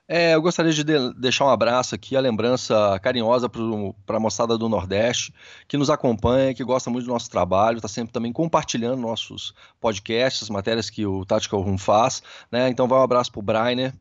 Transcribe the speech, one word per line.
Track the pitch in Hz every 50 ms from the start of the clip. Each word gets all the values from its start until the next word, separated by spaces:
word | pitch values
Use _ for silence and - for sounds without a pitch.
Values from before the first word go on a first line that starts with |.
| _
É, | - 156 170 170 165 160
eu | 160 156
gostaria | 180 - - 165 165 156
de | 151 147
de-, | 151 156 143 123 123 -
deixar | - 123 127 117 - 139
um | 139
abraço | 123 104 113 113 120 127 123 - 120
aqui, | 98 - - 131
a | 135
lembrança | 135 131 110 101 110 120 127 120 - - 120 107 104 101 98 95 -
carinhosa | 127 127 123 110 110 123 127 120 113
pro, | - 117 113 113 110 104 101 95 - - -
pra | - 107 110
moçada | 110 110 - - 120 113 117 110
do | 113 113
Nordeste, | 110 104 101 92 95 101 113 120 123 - - - - _ - - - - -
que | - - 143
nos | 143 135
acompanha, | 151 - - 131 113 98 - 117 123 135 135 135 127
que | 120 131
gosta | 113 127 131 - 131
muito | 120 123 120
do | 123 123
nosso | 117 - -
trabalho, | - 98 90 90 92 95 104 113 120 117
tá | 110 107
sempre | - 127 117 113 -
também | 117 113 120 117
compartilhando | - 165 165 - 156 151 - - 123 113 117 131 131
nossos | 117 113 113 - - - 104 98 - - - _ - - _ _
podcasts, | - 113 107 98 - - 113 117 127 131 - - 110
as | 104
matérias | 104 98 95 113 113 117 110 -
que | - - 107
o | 101 95 95 92
Tactical | - 110 107 - - 110 101 92
Room | 101 98 95
faz, | - - 104 107 117 127 - - - - - - - - -
né? | 120 127 131
Então | 120 123 127
vai | 117 131 131
um | 131
abraço | 117 123 123 120 - -
pro | 120
Brainer, | 101 98 110 110 113 123 123 123 131 131 135 -